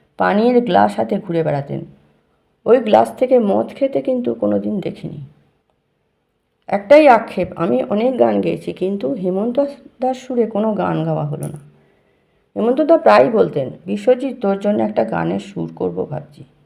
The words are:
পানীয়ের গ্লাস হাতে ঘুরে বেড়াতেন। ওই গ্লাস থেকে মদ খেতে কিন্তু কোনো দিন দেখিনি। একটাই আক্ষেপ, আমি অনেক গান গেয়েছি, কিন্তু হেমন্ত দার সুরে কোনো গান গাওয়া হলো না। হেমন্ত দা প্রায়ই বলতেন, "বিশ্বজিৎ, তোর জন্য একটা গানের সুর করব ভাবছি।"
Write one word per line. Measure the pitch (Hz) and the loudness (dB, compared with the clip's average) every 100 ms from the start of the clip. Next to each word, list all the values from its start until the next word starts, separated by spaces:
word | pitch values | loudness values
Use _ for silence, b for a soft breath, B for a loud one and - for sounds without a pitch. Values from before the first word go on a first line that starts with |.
| b - | b -2
পানীয়ের | 185 202 233 247 | 0 2 2 2
গ্লাস | - 190 208 208 | 2 2 2 0
হাতে | 214 196 | -4 -4
ঘুরে | - 170 | -4 -2
বেড়াতেন। | 156 143 143 139 170 - _ _ _ _ _ _ - | -2 -4 -6 -10 -12 -20 _ _ _ _ _ _ 2
ওই | 254 | 2
গ্লাস | 214 214 226 - | 4 2 2 0
থেকে | 254 254 | 2 4
মদ | 208 202 233 | 4 0 -2
খেতে | - 269 269 | -2 -2 -2
কিন্তু | 262 254 240 | -2 -2 -2
কোনো | 226 208 202 | -2 -2 -2
দিন | 208 208 | -2 -6
দেখিনি। | - - - - 139 _ _ _ _ _ _ _ _ _ _ _ _ _ - | -6 -10 -12 -14 -18 _ _ _ _ _ _ _ _ _ _ _ _ _ -8
একটাই | 202 202 294 294 | -4 6 8 8
আক্ষেপ, | 226 - - 175 - | 6 2 -6 -6 -4
আমি | 175 247 | -2 -2
অনেক | 247 202 247 240 | -2 -2 0 2
গান | 233 202 | 2 2
গেয়েছি, | 180 165 175 | -2 -4 -8
কিন্তু | 175 185 202 262 | -6 -6 -4 -6
হেমন্ত | 240 180 190 233 262 285 - - - | -4 -4 -2 -2 -2 -2 -6 -20 -6
দার | 254 | -6
সুরে | 254 - 240 214 | -6 -4 -2 -2
কোনো | 202 220 | -2 -2
গান | 196 180 160 | -2 -2 -2
গাওয়া | 160 156 | -2 -4
হলো | 147 143 143 | -4 -6 -10
না। | - - _ _ _ _ _ _ _ _ 196 | -12 -20 _ _ _ _ _ _ _ _ -4
হেমন্ত | 220 262 | 0 2
দা | 302 320 | 2 4
প্রায়ই | 226 208 262 | 6 6 6
বলতেন, | 220 170 151 127 - 185 | 2 0 -2 -6 -8 -8
"বিশ্বজিৎ, | 202 247 254 269 - | -2 2 2 -2 -4
তোর | 196 196 | -4 -2
জন্য | 208 214 | -2 -2
একটা | - 226 | -2 -2
গানের | - 82 82 98 | -2 -2 -4 -4
সুর | - 170 165 - | -8 -10 -10 -6
করব | 185 175 156 | -6 -6 -8
ভাবছি।" | 147 - - - _ | -8 -12 -20 -20 _